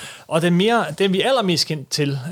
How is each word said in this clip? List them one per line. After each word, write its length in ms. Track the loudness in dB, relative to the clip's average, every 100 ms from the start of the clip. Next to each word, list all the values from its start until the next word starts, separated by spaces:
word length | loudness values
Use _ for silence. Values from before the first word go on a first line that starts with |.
| -18 -16 -4
Og 140 | 0
den 120 | 2
mere, 300 | 4 4 2 0 0
den 140 | 0
vi 100 | 2
er 60 | 2
allermest 380 | 2 2 0 0
kendt 220 | -4 -6
til, 300 | -2 -2 -2 0